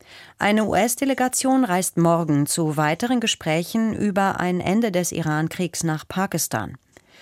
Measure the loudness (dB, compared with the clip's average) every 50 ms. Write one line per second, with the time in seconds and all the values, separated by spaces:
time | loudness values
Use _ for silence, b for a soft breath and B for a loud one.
0 | B B B B B B B 0 2 2 4 2 2 2 2 2 2 0 0 -2
1 | 0 0 0 0 0 -2 -2 -2 0 2 2 2 2 2 2 0 0 -2 0 2
2 | 4 4 4 2 2 2 2 2 2 0 0 0 0 0 0 0 0 0 0 0
3 | 0 0 0 0 0 -2 -2 -2 -2 -2 0 0 -2 -2 -2 -2 0 0 0 0
4 | -2 0 2 2 0 0 0 0 -2 -2 -2 -2 0 0 0 2 0 2 0 0
5 | -2 -2 -2 -2 -2 0 0 0 -2 -2 -2 -4 -6 -4 -4 -4 -2 -2 -2 -4
6 | -6 -8 -4 -4 -4 -2 -2 -4 -4 -4 -4 -4 -6 -6 -12 -16 B B B B
7 | B B B B